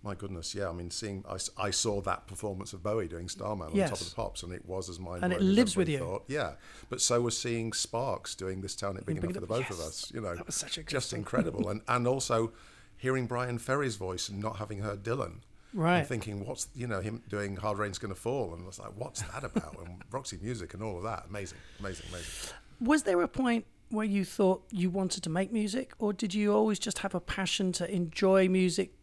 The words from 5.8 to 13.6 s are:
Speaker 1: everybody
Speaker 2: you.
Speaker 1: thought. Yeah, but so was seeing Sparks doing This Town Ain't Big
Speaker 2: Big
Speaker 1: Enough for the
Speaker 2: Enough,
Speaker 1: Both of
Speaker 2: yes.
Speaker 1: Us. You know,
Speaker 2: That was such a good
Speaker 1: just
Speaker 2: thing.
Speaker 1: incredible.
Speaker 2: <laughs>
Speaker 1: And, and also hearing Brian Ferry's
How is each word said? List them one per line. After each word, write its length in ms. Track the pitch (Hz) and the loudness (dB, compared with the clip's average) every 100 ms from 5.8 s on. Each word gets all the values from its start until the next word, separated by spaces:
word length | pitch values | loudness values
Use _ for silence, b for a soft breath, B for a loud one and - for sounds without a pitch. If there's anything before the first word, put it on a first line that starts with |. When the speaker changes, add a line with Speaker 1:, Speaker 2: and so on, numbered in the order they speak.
| 160 | 2
Speaker 1:
everybody 160 | 143 | 2
Speaker 2:
you. 60 | 85 | -2
Speaker 1:
thought. 120 | 95 - | -4 -4
Yeah, 240 | 143 92 - B B B | -2 -2 -6 B B B
but 100 | 127 | 0
so 200 | - 120 | 4 4
was 160 | 120 - | 4 0
seeing 360 | 123 117 113 | -2 0 -2
Sparks 640 | - - 117 131 95 - - | -2 -2 -2 -2 -4 -6 -6
doing 240 | 95 95 | -4 -4
This 160 | 95 - | -6 -4
Town 180 | 101 | -4
Ain't 120 | 92 - | -4 -4
Big 100 | 156 | -2
Speaker 2:
Big 100 | 90 | -2
Speaker 1:
Enough 40 | |
for 60 | 95 92 | -4 -2
the 80 | |
Speaker 2:
Enough, 140 | 113 127 | -2 -2
Speaker 1:
Both 80 | 90 | -4
of 40 | |
Speaker 2:
yes. 40 | 78 | -6
Speaker 1:
Us. 240 | - - | -6 -8
You 60 | - | -6
know, 160 | 101 87 | -4 -6
Speaker 2:
That 100 | - | -4
was 80 | |
such 240 | - - - | -4 -4 -6
a 60 | |
good 40 | 156 | -2
Speaker 1:
just 220 | 139 - | -2 -2
Speaker 2:
thing. 80 | - | -4
Speaker 1:
incredible. 500 | 104 - 82 98 95 | 0 2 2 0 -2
Speaker 2:
<laughs> 20 | |
Speaker 1:
And, 100 | 104 - | -2 0
and 180 | 123 120 | 2 4
also 460 | 135 - 117 113 B B B B - | 2 2 2 2 B B B B -4
hearing 300 | 127 131 120 | 0 0 0
Brian 320 | 123 127 | -2 -2
Ferry's 380 | 120 | -2